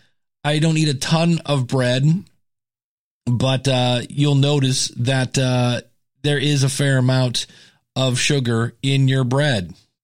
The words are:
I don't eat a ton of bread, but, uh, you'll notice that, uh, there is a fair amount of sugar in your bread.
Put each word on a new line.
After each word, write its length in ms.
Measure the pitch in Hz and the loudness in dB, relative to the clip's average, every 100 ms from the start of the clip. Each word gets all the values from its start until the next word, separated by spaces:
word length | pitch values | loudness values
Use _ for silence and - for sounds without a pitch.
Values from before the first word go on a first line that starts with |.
| _ _ _ _ | _ _ _ _
I 180 | 147 151 | -4 0
don't 180 | 160 156 | 2 2
eat 100 | 156 | 0
a 60 | |
ton 460 | 135 - 160 170 165 - | -2 0 0 2 0 0
of 220 | 143 123 | -2 0
bread, 560 | 135 123 127 147 175 - _ _ _ _ _ _ _ _ _ - | 0 0 2 2 0 -4 _ _ _ _ _ _ _ _ _ -4
but, 420 | 120 131 131 135 | -2 0 0 0
uh, 340 | 127 123 123 - | 0 0 0 -4
you'll 260 | 143 143 139 | -2 2 2
notice 520 | 139 147 131 127 - - | 2 2 0 -2 -4 -4
that, 420 | 120 131 127 - | -2 -2 -2 -2
uh, 440 | 127 127 123 120 - _ _ _ | 0 0 0 -2 -8 _ _ _
there 160 | 147 143 | -4 -2
is 240 | 143 147 | 0 0
a 60 | 135 | 0
fair 280 | - 139 135 | 0 0 2
amount 480 | 127 131 127 113 - - - _ _ - | 2 2 0 -2 -8 -14 -20 _ _ -4
of 220 | 131 123 | -2 0
sugar 560 | - 143 120 113 120 - | 0 0 0 -2 -2 -4
in 280 | 139 139 135 | -2 2 2
your 160 | 135 123 | 2 0
bread. 480 | 139 147 110 87 - _ _ | 0 0 -2 -4 -12 _ _